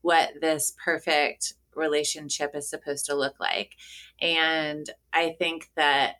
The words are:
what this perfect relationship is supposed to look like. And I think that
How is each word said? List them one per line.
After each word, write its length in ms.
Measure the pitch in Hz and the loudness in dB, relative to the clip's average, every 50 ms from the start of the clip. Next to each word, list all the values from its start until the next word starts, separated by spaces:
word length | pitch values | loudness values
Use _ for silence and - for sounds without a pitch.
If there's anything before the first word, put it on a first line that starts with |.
what 300 | - 170 170 165 - - - - | 4 4 4 4 4 2 -2 -2
this 340 | 160 160 156 151 - - - - - | 0 0 0 0 -2 -4 -4 -4 -2
perfect 680 | 180 165 160 - 175 156 147 147 - - _ - - - _ _ _ _ | -2 -2 0 0 2 2 4 2 2 -2 _ -8 -8 -8 _ _ _ _
relationship 760 | - 160 156 151 151 147 - - 156 151 143 - - 147 143 - | -2 -2 0 0 0 0 -2 -4 -6 -6 -8 -4 -4 -4 -4 -4
is 140 | 147 143 - | -6 -8 -8
supposed 360 | - 147 _ 147 143 139 - | -10 -8 _ -6 -6 -4 -4
to 80 | - 143 | -2 0
look 240 | 143 135 139 - _ | 0 0 -2 -2 _
like. 320 | - - - 95 104 - - - - - - - - - _ - | -2 0 0 0 -4 -8 -12 -20 -20 -20 -18 -20 -20 -20 _ -4
And 680 | - 170 165 160 160 160 160 160 156 151 151 151 151 - - _ _ _ | -2 0 2 2 2 2 2 0 0 -2 -4 -6 -10 -12 -14 _ _ _
I 240 | - 165 170 165 160 - | 0 0 0 0 -2 -2
think 320 | 180 165 165 160 - _ _ | -4 -2 -2 -6 -12 _ _
that 400 | 165 151 143 139 139 135 - - _ | 2 4 4 6 4 2 0 -2 _